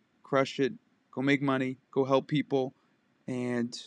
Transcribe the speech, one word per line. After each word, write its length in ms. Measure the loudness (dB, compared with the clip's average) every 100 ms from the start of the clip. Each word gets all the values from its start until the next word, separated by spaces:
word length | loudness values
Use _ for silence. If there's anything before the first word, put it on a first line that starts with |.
| _ _
crush 380 | -2 0 0 0
it, 140 | -2 -2 _ _ _
go 120 | -4
make 180 | 0 2
money, 380 | 2 0 -2 -8 _
go 140 | -2
help 240 | 2 2 2
people, 460 | -2 0 -2 -2 -8 _ _ _ _ -10
and 480 | -6 -2 -2 -4 -6